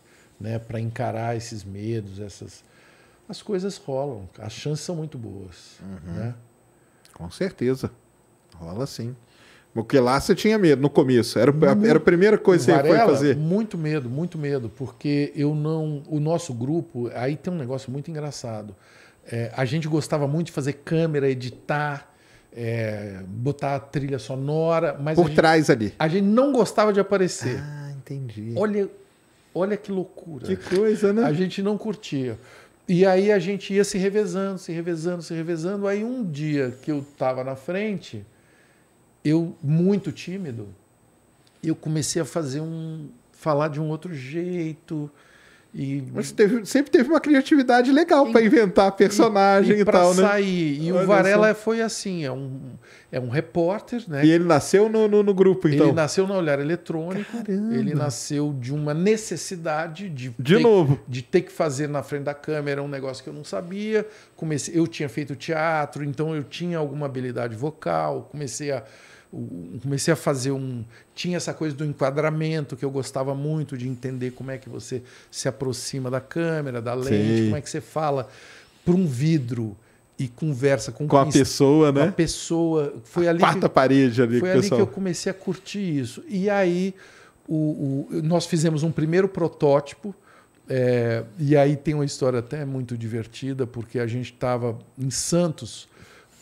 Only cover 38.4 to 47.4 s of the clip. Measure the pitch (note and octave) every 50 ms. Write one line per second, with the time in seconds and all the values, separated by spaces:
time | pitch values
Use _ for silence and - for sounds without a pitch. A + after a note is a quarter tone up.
38.4 | _ _ _ _ _ _ _ _ _ _ _ _ _ _ _ _ - D3 D3+ D#3+
39.4 | E3+ E3 - - - C#3 D#3 D#3+ F3 F#3+ G3+ G3 - - B2+ - - - F3+ G3
40.4 | F#3+ D3+ A#2+ A2+ G#2 G2 F#2+ - _ _ _ _ _ _ _ _ _ _ _ _
41.4 | _ _ _ _ - D#3+ D#3 D#3 - D#3 D#3 D#3 C3+ - - F3 D#3+ - - F3
42.4 | E3 C3+ B2+ D3 D#3 D#3+ E3 E3 D#3+ D#3+ D#3+ D#3+ D3+ C#3+ - - _ _ _ _
43.4 | - D#3+ D3+ C#3+ D3 D#3+ C#3+ C#3+ D#3+ D#3 D#3 D#3+ - F3+ E3+ C#3 B2+ C3 D3 E3+
44.4 | F3 F3+ F3+ F3 E3 D#3+ D#3 D#3 _ - E3 D3+ D3 D3 - _ _ _ _ _
45.4 | _ _ _ _ _ _ - - C#3+ C3+ C#3 C#3+ C3 B2+ B2+ C3 - C#3 - -
46.4 | A3 G3 A3+ A#3+ G#3 - - C4 C#4+ - - F4 A#3+ C4 E4 D4 - C#4+ D4+ C4+